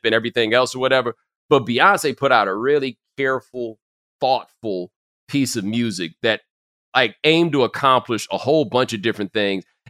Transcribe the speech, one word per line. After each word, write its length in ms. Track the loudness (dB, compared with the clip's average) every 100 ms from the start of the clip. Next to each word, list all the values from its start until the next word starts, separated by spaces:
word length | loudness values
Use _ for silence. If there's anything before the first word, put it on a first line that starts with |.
and 100 | 0
everything 400 | -2 -2 -2 0
else 200 | 2 0
or 40 | -2
whatever. 380 | 0 0 -2 -8 _ _ 2
But 160 | 2 2
Beyonce 500 | 2 4 4 -2 -2
put 140 | 2
out 160 | 2 2
a 60 |
really 440 | -2 0 0 -2 -10 _ -6
careful, 600 | -4 -4 _ -10 -10 -12 _ _ _ -4
thoughtful 720 | -2 -2 -4 _ -6 -6 -6 _ _ _ -6
piece 280 | -2 -2 -4
of 80 |
music 480 | -4 -2 -2 -4 -8 -4
that, 200 | -2 -2 _ _ _ _ _
like, 220 | 0 0 0
aimed 280 | 2 4 2
to 120 | 2
accomplish 640 | 0 2 2 2 2 -6 -4
a 80 | -6
whole 260 | 0 0 2
bunch 260 | 0 -2
of 100 | -2
different 300 | -4 -2 -4
things 320 | -2 -2 -2 -8 _